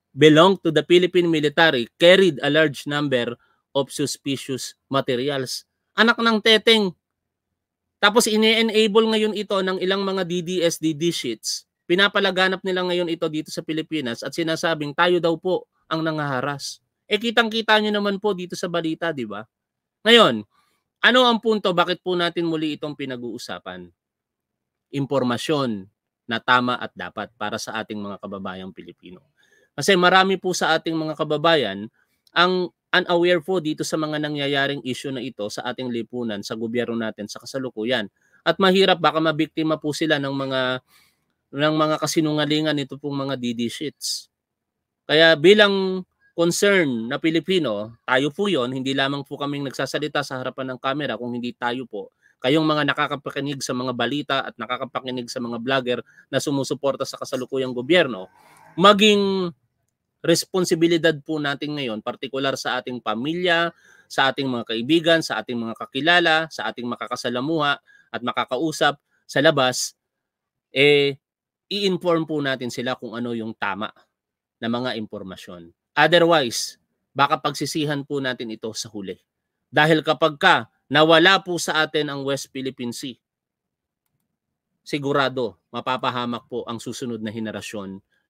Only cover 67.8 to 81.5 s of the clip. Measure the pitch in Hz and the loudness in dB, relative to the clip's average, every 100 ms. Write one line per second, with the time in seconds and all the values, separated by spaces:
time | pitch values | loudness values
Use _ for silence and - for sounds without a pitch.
67.8 | _ _ - 113 120 123 113 127 160 - | _ _ -12 -8 -6 -4 -4 -2 -2 0
68.8 | 151 143 _ _ - 143 156 143 127 123 | 0 0 _ _ -4 2 4 4 0 0
69.8 | - _ _ _ _ _ _ _ _ 135 | -8 _ _ _ _ _ _ _ _ 4
70.8 | 143 143 143 135 _ _ _ _ - 202 | 6 6 2 -2 _ _ _ _ -8 -2
71.8 | 202 180 180 165 160 156 139 127 120 131 | 0 0 2 0 0 -2 -2 -4 -6 -6
72.8 | 123 127 120 113 120 117 110 107 101 95 | -6 -6 -8 -8 -6 -6 -8 -6 -6 -6
73.8 | 107 _ _ _ _ _ _ - 117 120 | -10 _ _ _ _ _ _ -10 -6 -4
74.8 | 127 110 104 104 95 90 - 87 85 _ | -4 -6 -10 -12 -14 -16 -18 -18 -20 _
75.8 | _ - 156 170 165 165 123 - - - | _ 2 4 6 6 4 2 -4 -10 -12
76.8 | _ _ _ 135 139 156 147 147 143 165 | _ _ _ 0 2 2 -2 -4 -6 -4
77.8 | 147 143 139 143 131 123 117 110 110 110 | -2 -4 -4 -4 -4 -6 -8 -10 -10 -10
78.8 | - 104 95 90 _ _ _ _ _ 147 | -10 -10 -10 -12 _ _ _ _ _ 2
79.8 | 156 160 151 151 160 147 190 143 120 _ | 4 4 2 0 0 4 4 4 2 _
80.8 | - 139 160 165 180 190 180 | 0 4 6 8 6 4 0